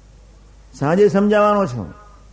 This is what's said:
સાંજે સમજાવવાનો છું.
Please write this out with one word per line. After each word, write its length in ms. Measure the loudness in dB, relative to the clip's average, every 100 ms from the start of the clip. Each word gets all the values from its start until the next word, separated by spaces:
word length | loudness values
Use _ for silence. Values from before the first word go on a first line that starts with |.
| -20 -20 -20 -20 -20 -20 -20 -6
સાંજે 280 | -2 2 2
સમજાવવાનો 580 | 2 0 2 2 0 -2
છું. 280 | -6 -12 -16 -20 -20 -20